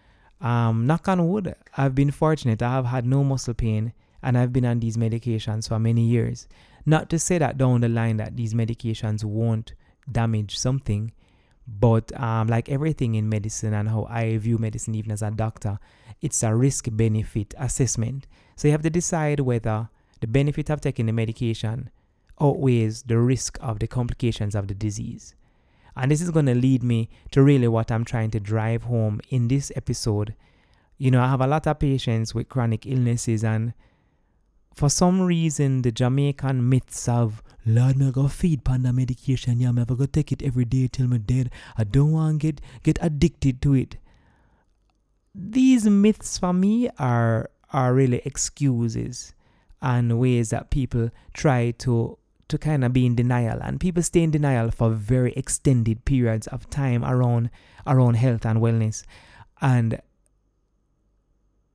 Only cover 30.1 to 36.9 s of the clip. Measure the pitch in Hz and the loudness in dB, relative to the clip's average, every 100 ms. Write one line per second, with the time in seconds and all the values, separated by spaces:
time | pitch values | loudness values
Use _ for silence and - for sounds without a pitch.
30.1 | 104 107 - _ _ _ _ _ - 131 | -2 -2 -8 _ _ _ _ _ -4 2
31.1 | 127 127 135 131 156 156 151 147 131 - | 4 2 2 0 0 0 0 0 0 0
32.1 | 113 110 113 127 135 117 110 - 131 120 | -2 -2 -6 -4 -2 -2 -2 -2 0 0
33.1 | 120 - 110 113 110 117 - _ _ _ | 0 -2 0 0 -2 -4 -8 _ _ _
34.1 | _ _ _ _ _ _ - 147 - 180 | _ _ _ _ _ _ -2 0 2 2
35.1 | 185 180 170 160 147 139 131 123 113 123 | 2 0 0 0 0 0 0 -2 0 0
36.1 | 135 143 139 131 131 123 131 - | 0 -2 -2 -4 0 2 0 -2